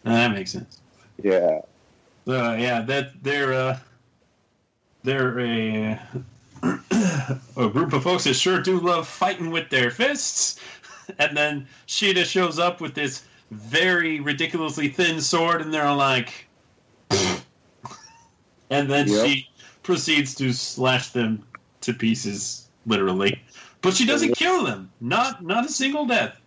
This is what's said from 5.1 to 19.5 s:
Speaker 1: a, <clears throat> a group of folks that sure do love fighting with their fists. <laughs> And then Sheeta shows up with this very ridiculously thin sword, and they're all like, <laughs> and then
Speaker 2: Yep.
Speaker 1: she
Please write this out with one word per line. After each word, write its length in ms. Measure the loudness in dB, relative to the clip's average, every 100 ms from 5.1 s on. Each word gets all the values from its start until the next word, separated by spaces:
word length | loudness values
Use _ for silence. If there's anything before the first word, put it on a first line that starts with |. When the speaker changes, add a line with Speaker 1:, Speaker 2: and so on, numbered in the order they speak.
| 0 0 0
Speaker 1:
a, 600 | -2 -2 -2 -2 -2 -4 -8 -12 -12 -20 _ -4
<clears throat> 0 |
a 1040 | -4 -4 -2 2 2 0 -4 -6 -8 -2 0
group 240 | 0 0
of 100 | 0
folks 200 | 0 0
that 120 | 0
sure 260 | 2 2 2
do 180 | 2 0
love 280 | 2 0 -2
fighting 420 | -2 -2 0 -4
with 180 | -4 0
their 220 | 0 0
fists. 680 | 2 0 0 -4 -2 -4 -4 -14 -20 -20
<laughs> 300 | -20 -16 -2
And 160 | 0 2
then 300 | 0 -2 -10 -20
Sheeta 380 | -8 0 2 2
shows 320 | 2 2 2 2
up 200 | 0 0
with 140 | -8
this 300 | -4 -4 -4 -18 -20 _
very 680 | -16 -2 2 4 2 2 -2
ridiculously 640 | -2 -2 -2 -2 -2 -2 -2
thin 340 | 0 0 0
sword, 400 | 0 2 2 2
and 100 | 0
they're 120 | 0
all 120 | 2 4
like, 500 | 2 2 -2 -12 -20 _ _ _
<laughs> 300 | _ _ _ 0 0 -2 -8 _ _ _ -20 -20 -20 -20 _ _ _ _ _
and 180 | -2 2
then 180 | 2 2
Speaker 2:
Yep. 180 | 4 4
Speaker 1:
she 200 | 0 -4